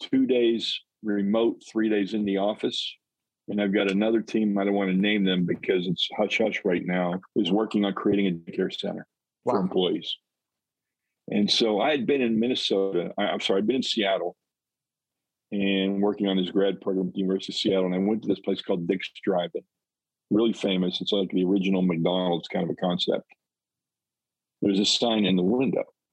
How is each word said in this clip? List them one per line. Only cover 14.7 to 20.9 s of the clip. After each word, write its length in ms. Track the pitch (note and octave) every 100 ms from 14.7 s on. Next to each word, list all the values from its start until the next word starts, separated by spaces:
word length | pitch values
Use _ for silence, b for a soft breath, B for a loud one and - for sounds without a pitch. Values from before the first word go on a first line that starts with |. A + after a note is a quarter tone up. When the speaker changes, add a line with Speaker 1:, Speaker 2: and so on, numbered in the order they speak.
| _ _ _ _ _ _ _ _
Speaker 1:
and 500 | G2+ G2 G2 F#2+ G2
working 280 | G2+ G2+ G2
on 80 | F#2+
his 140 | F2+
grad 300 | G2 G2 F2+
program 280 | G2+ F#2+ F#2
at 60 |
the 60 | G2
University 320 | F#2+ F#2+ -
of 40 | -
Seattle. 300 | - F#2+ F#2
And 80 |
I 40 | F2+
went 240 | G2 A2
to 60 | G#2
this 120 | F#2
place 220 | - F#2+
called 240 | - F#2+ E2+
Dick's 240 | F#2+ - -
Drive-In, 380 | G#2 F2+ F2 F2 - _ _ _ _ _ -
really 220 | G#2 A#2
famous. 480 | - G2+ F#2 F2+